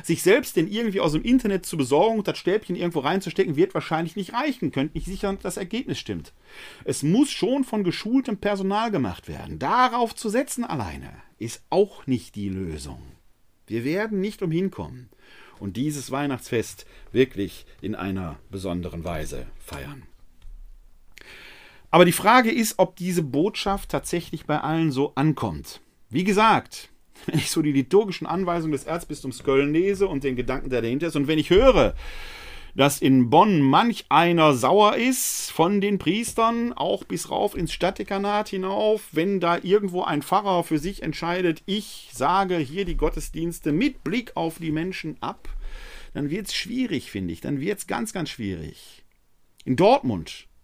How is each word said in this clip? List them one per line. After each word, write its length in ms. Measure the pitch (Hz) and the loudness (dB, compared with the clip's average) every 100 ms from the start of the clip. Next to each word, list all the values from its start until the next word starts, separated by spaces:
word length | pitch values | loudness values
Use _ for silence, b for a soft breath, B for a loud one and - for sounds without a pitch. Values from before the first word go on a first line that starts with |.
Sich 180 | - 165 | -4 2
selbst 340 | 180 247 - 190 | 4 4 4 0
den 120 | 170 | 0
irgendwie 340 | 208 233 190 | 0 -2 0
aus 120 | 160 | 0
dem 100 | 151 | 0
Internet 420 | 226 254 214 190 - | 4 2 2 -2 -2
zu 100 | 160 | -2
besorgen 440 | 127 143 220 226 | 2 4 4 2
und 80 | 196 | -2
das 100 | 143 | -2
Stäbchen 380 | - 208 - 175 | 0 0 0 -4
irgendwo 240 | 175 160 | -2 0
reinzustecken, 580 | 131 190 180 180 190 139 | 0 0 0 0 2 2
wird 160 | 185 | 2
wahrscheinlich 420 | 165 - 160 170 208 | 0 -2 -2 -2 -6
nicht 180 | 185 | -6
reichen. 380 | 233 302 - 165 | -4 -4 -2 -4
Könnt 240 | 139 151 - | -2 -4 -4
nicht 120 | - | -6
sicher 280 | 190 202 196 | -4 -4 -4
das 160 | 196 - | -6 -8
Ergebnis 420 | 180 220 220 151 | -6 -6 -4 -6
stimmt. 340 | - 90 73 - B B B B - | -6 -8 -10 -20 B B B B -6
Es 180 | 131 | -2
muss 280 | 143 208 294 | 2 2 2
schon 340 | - 185 277 262 | 0 0 0 -2
von 180 | 214 | -2
geschultem 540 | 180 - 214 262 254 202 | -2 -4 0 0 0 -2
Personal 540 | 202 196 196 202 233 | -2 -2 0 0 0
gemacht 360 | 190 110 85 - | 0 -2 -6 -12
werden. 320 | 76 78 - | -12 -10 -6
Darauf 560 | 139 233 254 233 233 - | 0 4 4 2 -2 -4
zu 140 | 220 | -2
setzen 340 | 226 277 - | -2 -2 -4
alleine 460 | 233 147 92 69 67 - - - | -4 -4 -6 -8 -14 -18 -20 -10
ist 260 | 117 - - | -10 -10 -2
auch 360 | 165 202 - - | 2 2 -2 -2
nicht 300 | 123 - 107 | -2 -4 -8
die 140 | 98 | -6
Lösung. 520 | 95 90 76 69 62 65 65 _ _ _ _ - | -4 -6 -8 -10 -14 -18 -20 _ _ _ _ -8
Wir 160 | 113 | -4
werden 380 | 127 180 220 202 | -2 -2 -2 -2
nicht 220 | 202 - | -4 -4
umhin 260 | 180 165 190 | -2 -2 -2
kommen 400 | - 78 127 127 b b b b - | -6 -12 -14 -20 b b b b -12
und 160 | 98 98 | -8 -4
dieses 360 | 147 147 120 | -4 -4 -6
Weihnachtsfest 760 | 131 143 127 - 117 104 - b b b | -4 -4 -6 -4 -4 -4 -10 b b b
wirklich 540 | 117 131 - 95 - b - | 2 2 0 -8 -8 b -10
in 140 | - - | -8 -6
einer 420 | 95 95 85 67 - | -4 -4 -6 -10 -12
besonderen 520 | 98 92 87 85 85 | -8 -6 -4 -6 -8
Weise 440 | 85 80 - - - - | -6 -6 -6 -8 -10 -14
feiern. 460 | - - - 139 - - - - - - - - - - - - B B B B B B - | -14 -12 -12 -16 -20 -20 -20 -20 -18 -16 -18 -20 -20 -20 -20 -20 B B B B B B 4
Aber 160 | 165 175 | 8 8
die 60 | |
Frage 400 | - 196 254 226 | 6 6 6 6
ist, 260 | 233 220 - | 2 0 2
ob 180 | 180 - | 0 -2
diese 280 | 180 175 | -4 -2
Botschaft 680 | 147 139 190 - 202 196 - | 0 0 0 0 -4 -4 -4
tatsächlich 560 | 147 - 170 170 165 - | -6 -4 -6 -6 -8 -4
bei 140 | 151 | -2
allen 320 | 143 165 160 | 0 0 0
so 220 | 131 143 - | 0 0 2
ankommt. 680 | 156 147 110 76 67 - _ _ - | 2 2 -2 -6 -12 -18 _ _ -6
Wie 140 | 131 185 | -2 2
gesagt, 640 | 196 226 170 - - - _ _ | 4 6 4 0 -10 -18 _ _
<laughs> 160 | - - | -12 -4
wenn 140 | 151 | -2
ich 100 | - | 0
so 140 | 165 | 0
die 80 | 151 | 2
liturgischen 560 | 139 131 190 214 165 - | 2 4 4 4 -2 -4
Anweisungen 460 | 175 180 170 160 | -2 0 -2 -2
des 100 | 135 | -4
Erzbistums 600 | - 170 - 147 135 - | -4 -6 -6 -10 -10 -6
Köln 300 | - 135 143 | 2 4 4
lese 320 | 160 190 196 196 | 4 2 2 0
und 180 | 143 | 0
den 120 | 143 123 | -2 -2
Gedanken, 340 | 120 131 139 | -2 -4 -2
der 140 | 123 | -2
dahinter 240 | 117 135 170 | 0 -2 -2
ist, 80 | 147 | 0
und 120 | 135 | 2
wenn 120 | 156 | 2
ich 100 | 147 | 6
höre, 460 | 180 269 190 123 B B B B B B B B - | 8 8 8 4 B B B B B B B B 2
dass 240 | 139 - | 4 4
in 280 | 147 131 120 | 4 6 6
Bonn 320 | 151 208 175 | 6 6 6
manch 420 | 139 151 233 196 - | 6 4 4 0 2
einer 440 | 147 175 170 156 | 4 6 6 6
sauer 440 | 131 131 190 208 - | 6 4 6 6 4
ist 520 | 247 254 - - - | 2 0 -2 -4 -4
von 300 | - 165 202 | 0 2 2
den 180 | 202 196 | 2 0
Priestern, 760 | 151 208 233 - 226 233 240 | 0 -2 -2 0 2 2 -2
auch 320 | - 165 196 - | -2 -2 -2 -4
bis 260 | 175 - | -8 -4
rauf 240 | 202 202 - | -2 -2 -2
ins 160 | 160 | -6
Stadtdekanat 800 | - 175 202 196 196 202 208 214 | -2 -2 -2 -4 -4 -2 -2 -2
hinauf, 580 | 190 185 202 214 214 - | -4 -4 0 2 0 -2
wenn 260 | 151 185 196 | -2 0 2
da 180 | 170 170 | 2 0
irgendwo 460 | 175 208 202 180 | 2 2 2 -2
ein 180 | - 147 | -2 -2
Pfarrer 400 | - 190 202 180 170 | 0 0 2 0 0
für 120 | 156 | -2
sich 240 | 160 196 | -2 -6
entscheidet, 600 | 160 151 170 180 180 156 - | -6 -4 -2 0 0 0 -4
ich 440 | 208 - - - | -4 -6 -14 -14
sage 460 | 113 135 185 190 175 | -2 2 2 2 0
hier 260 | 127 175 | -2 -4
die 140 | 180 160 | -2 0
Gottesdienste 720 | 143 - - 156 170 165 151 | 0 0 -6 -4 -4 -4 -2
mit 320 | 151 285 - | 2 0 -2
Blick 300 | 147 233 233 - | -4 -4 -4 -4
auf 220 | 165 160 | -4 -4
die 140 | 165 | -4
Menschen 420 | 156 180 185 160 - | -4 -4 -6 -10 -8
ab, 260 | - - - - B B B B B | -8 -8 -8 -8 B B B B B
dann 160 | - 143 | -6 -4
wird's 240 | 185 208 | -4 -6
schwierig, 580 | - - 247 247 135 - | -6 -6 -4 -2 -4 -6
finde 200 | 101 90 | -6 -6
ich. 80 | 85 | -6
Dann 220 | - 139 | -4 -4
wird's 260 | 165 196 - | -4 -6 -4
ganz, 240 | 214 220 | -4 -4
ganz 180 | 196 156 | -6 -8
schwierig. 760 | - 101 87 78 - - - - _ _ _ _ _ | -6 -6 -6 -10 -14 -20 -20 -20 _ _ _ _ _
In 140 | - 127 | -4 2
Dortmund 720 | 196 277 135 95 76 - - _ | 4 4 2 -4 -6 -14 -20 _